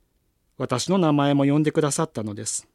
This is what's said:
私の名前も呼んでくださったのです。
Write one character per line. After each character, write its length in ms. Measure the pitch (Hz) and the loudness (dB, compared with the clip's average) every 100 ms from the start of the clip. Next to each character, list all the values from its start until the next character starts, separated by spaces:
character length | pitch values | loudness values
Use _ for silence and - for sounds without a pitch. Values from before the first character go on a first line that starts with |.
| _ _ _ _ _ - | _ _ _ _ _ -8
私 320 | 131 123 - | -4 -2 0
の 80 | 190 | 0
名 140 | 160 | 2
前 220 | 147 143 | 2 2
も 100 | 143 | 2
呼 160 | 139 151 | 4 2
ん 40 | |
で 80 | 151 | 2
く 100 | 160 | 0
だ 100 | 147 | 0
さ 120 | 151 | -2
っ 80 | 160 | -4
た 120 | 117 | -6
の 100 | 107 | -8
で 120 | 104 110 | -8 -8
す。 220 | - - | -10 -12